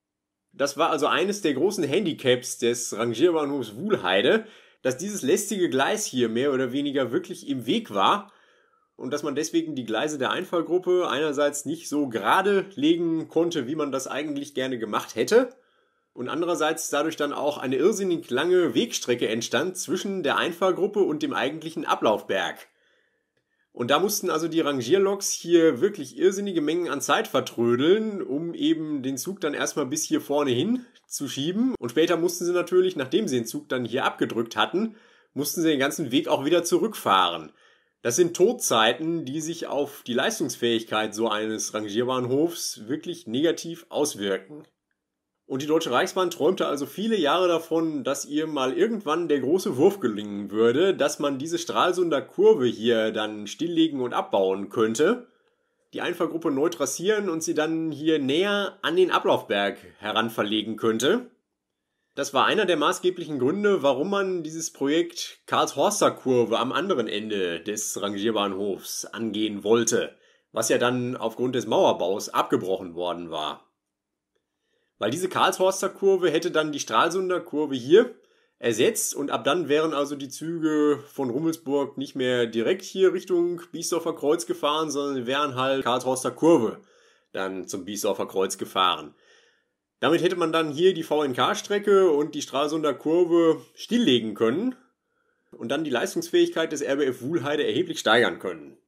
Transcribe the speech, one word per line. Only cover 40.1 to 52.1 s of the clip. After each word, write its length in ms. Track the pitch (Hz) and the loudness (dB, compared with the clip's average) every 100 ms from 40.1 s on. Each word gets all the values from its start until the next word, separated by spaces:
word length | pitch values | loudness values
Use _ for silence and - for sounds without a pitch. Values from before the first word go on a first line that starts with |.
Leistungsfähigkeit 1000 | 120 165 220 147 - 120 113 113 107 110 | -2 0 -2 -4 -2 0 0 0 -2 -2
so 140 | 104 113 | -2 0
eines 460 | 107 107 110 - | 0 -2 -4 -4
Rangierbahnhofs 1120 | 107 107 104 123 127 123 135 170 - - - 104 | -6 -4 -2 0 0 0 0 0 -2 -10 -10 -8
wirklich 380 | 156 180 165 - | -8 -8 -12 -6
negativ 580 | 120 165 160 165 165 - | 0 0 0 -6 -12 -8
auswirken. 760 | 120 147 107 101 95 - 151 - _ _ _ _ _ _ _ - | -4 -2 -2 -4 -4 -6 -20 -20 _ _ _ _ _ _ _ -8
Und 140 | 135 | -6
die 60 | 147 | 0
Deutsche 240 | 160 160 | 0 2
Reichsbahn 400 | 127 185 190 180 | 0 0 0 -2
träumte 340 | - 151 190 156 | 2 0 2 -2
also 200 | 143 143 | -2 -6
viele 300 | - 220 214 | -6 -2 2
Jahre 300 | 143 165 180 | 2 4 2
davon, 560 | 165 165 165 165 151 | 2 0 -2 0 -2
dass 220 | 127 139 | -4 -4
ihr 240 | - 147 156 | -4 -4 -2
mal 240 | 147 131 | -2 -2
irgendwann 560 | 131 220 220 143 160 170 | 2 0 0 -2 -2 0
der 100 | 147 | 0
große 380 | 123 190 202 127 | 2 0 0 4
Wurf 240 | 180 202 | 4 4
gelingen 500 | 120 104 104 101 101 | -2 -2 -6 -8 -4
würde, 420 | 104 117 127 196 | 2 4 4 2
dass 280 | 151 143 - | 2 0 0
man 180 | 143 135 | -2 -2
diese 200 | 160 165 | -4 -4
Stralsunder 640 | - 110 160 180 170 | -2 0 2 2 0